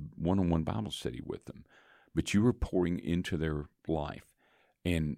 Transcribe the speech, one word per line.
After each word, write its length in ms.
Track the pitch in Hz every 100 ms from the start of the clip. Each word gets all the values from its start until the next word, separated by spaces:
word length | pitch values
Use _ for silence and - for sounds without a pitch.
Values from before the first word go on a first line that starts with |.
| 76 -
one-on-one 480 | 82 98 85 82
Bible 280 | 78 107 110
study 300 | - - -
with 220 | - - -
them, 180 | - - - _ - _ 82
but 180 | -
you 120 | 101 120
are 60 |
pouring 440 | - - 92 87 87
into 380 | - 87 - 78
their 280 | 80 73 76 _ -
life. 460 | 78 73 - - _ _ _ _ _
And, 340 | 90 82 76